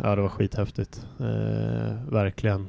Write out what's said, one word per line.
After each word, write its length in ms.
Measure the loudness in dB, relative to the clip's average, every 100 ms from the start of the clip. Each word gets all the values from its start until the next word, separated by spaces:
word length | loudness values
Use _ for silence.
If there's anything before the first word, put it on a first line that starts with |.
ja, 120 | 2 4
det 60 |
var 60 | 2
skithäftigt. 800 | 2 0 0 -2 -2 -4 -6 -12 -6
Eh, 920 | -2 0 0 0 0 0 -2 -4 0
verkligen. 540 | 2 2 2 0 0